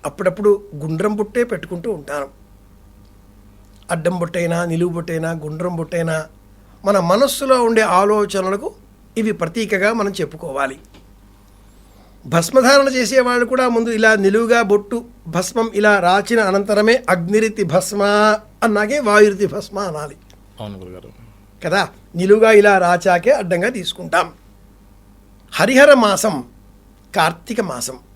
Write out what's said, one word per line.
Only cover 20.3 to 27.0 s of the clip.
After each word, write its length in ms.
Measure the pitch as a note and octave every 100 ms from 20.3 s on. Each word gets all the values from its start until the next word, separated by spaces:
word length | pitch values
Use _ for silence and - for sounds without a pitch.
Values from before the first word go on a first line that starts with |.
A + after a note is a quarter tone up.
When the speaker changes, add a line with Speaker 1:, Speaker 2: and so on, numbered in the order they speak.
| - _ -
Speaker 2:
అవును 180 | G#2+ G2
గురుగారు. 320 | F2+ F2+ - - - - - _
Speaker 1:
కదా, 260 | E3+ F#3+ - - - E3+
నిలువుగా 360 | F#3+ G#3+ A3
ఇలా 260 | G#3+ G#3 G3
రాచాకే 540 | F3 F3 F#3+ F3 F#3
అడ్డంగా 380 | C#4+ F3+ F3 G#3
తీసుకుంటాం. 640 | B3+ E3+ - E3+ E3 F3 - - _ _ _ - - _ - _ - -
హరిహర 420 | - G#3 C4 D4
మాసం, 500 | C4+ G#3+ F#3+ A3 D3+ - - - _ _ _